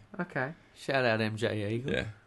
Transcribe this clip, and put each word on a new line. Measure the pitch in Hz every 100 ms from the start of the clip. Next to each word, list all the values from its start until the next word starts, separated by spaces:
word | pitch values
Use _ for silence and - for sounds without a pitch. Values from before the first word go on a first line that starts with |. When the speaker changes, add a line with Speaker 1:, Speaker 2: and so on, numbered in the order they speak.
| - -
Speaker 1:
Okay. | 180 147 - 165 - -
Shout | - 135
out | 123 110
M | 110 107
J | 110 107 101
Eagle. | 117 131
Speaker 2:
Yeah. | - 101 -